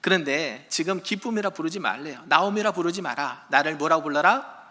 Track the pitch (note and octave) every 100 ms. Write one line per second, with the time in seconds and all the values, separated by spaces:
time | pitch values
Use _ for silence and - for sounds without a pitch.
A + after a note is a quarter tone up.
0 | - F#3 C#3+ C#3 D#3 A2 - - E3 F#3+
1 | - G3+ A#3+ A3 G3 F#3 D#3+ F#3 C3+ A2
2 | C#3+ B2+ - D3+ G3 G#3 G#3 F3+ E3+ F3+
3 | E3+ A#2+ C#3+ A#2+ - C3+ D3+ D#3 D3+ D#3+
4 | D3+ D3 E3+ B3 - - -